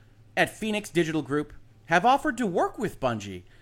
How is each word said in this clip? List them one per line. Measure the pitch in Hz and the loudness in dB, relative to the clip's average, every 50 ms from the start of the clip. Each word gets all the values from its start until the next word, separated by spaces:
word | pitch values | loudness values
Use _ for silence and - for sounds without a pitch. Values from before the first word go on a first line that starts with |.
| - - - - - - - | -20 -20 -20 -20 -16 -4 0
at | 185 170 156 | 0 0 0
Phoenix | - - 214 220 208 208 208 - | -2 -4 -4 -2 -2 -2 -4 -2
Digital | - 170 170 156 156 156 | 0 0 2 2 0 -2
Group | 143 120 143 147 147 - - - - - - - - | -2 0 -2 -2 -2 -4 -10 -20 -20 -20 -20 -12 -2
have | - 165 180 175 | 2 2 4 6
offered | 240 269 277 - 311 240 233 | 6 4 4 2 0 -2 -2
to | 247 | -2
work | 190 170 226 349 392 - | 0 0 0 0 0 -2
with | - 226 170 - - | -4 -6 -6 -4 -2
Bungie | - 123 117 107 98 101 95 90 - - - - | -2 -2 -2 -2 -6 -10 -12 -12 -14 -16 -20 -20